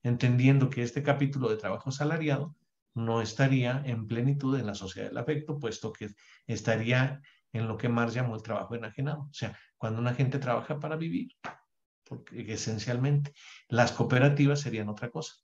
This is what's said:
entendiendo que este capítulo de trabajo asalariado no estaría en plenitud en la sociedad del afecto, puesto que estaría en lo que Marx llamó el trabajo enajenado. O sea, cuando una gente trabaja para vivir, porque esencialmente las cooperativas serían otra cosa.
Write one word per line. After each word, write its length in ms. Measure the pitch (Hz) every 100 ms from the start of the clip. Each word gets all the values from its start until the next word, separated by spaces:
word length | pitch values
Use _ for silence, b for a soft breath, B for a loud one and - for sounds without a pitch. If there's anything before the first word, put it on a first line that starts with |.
entendiendo 640 | 123 120 127 123 131 139 127
que 140 | 123
este 200 | 120 147
capítulo 460 | 147 143 139 139 117
de 80 | 107
trabajo 320 | 104 98 131
asalariado 640 | - 151 165 151 135 143 - _ _ _
no 280 | 117 113 113
estaría 600 | 110 - 135 131 123 131 139
en 200 | 113 107
plenitud 520 | 113 131 143 135 131
en 80 | 104
la 80 |
sociedad 340 | 101 95 - 104
del 100 | 120
afecto, 400 | 131 147 - 143
puesto 320 | 113 110 110
que 200 | - 107 - B B -
estaría 760 | 107 - 110 113 127 139 143 b b _
en 160 | 113 110
lo 80 | 107
que 100 | 123
Marx 240 | 117 117
llamó 240 | 117 123 110
el 60 |
trabajo 320 | 113 101 -
enajenado. 480 | 117 107 - 139 156
O 100 | 139
sea, 240 | - 110 101 B _
cuando 220 | 113 113
una 140 | 120
gente 240 | 123 131 139
trabaja 400 | 123 117 - 147
para 180 | 156 160
vivir, 320 | 165 170 - _ - - _ _ _ _
porque 480 | _ 120 - 117 104
esencialmente 800 | 107 - 107 123 123 135 147 143 B B B B
las 240 | 113 120
cooperativas 680 | - - 127 139 143 143 143
serían 280 | 120 110 104
otra 220 | 107 120
cosa. 240 | 160 160 -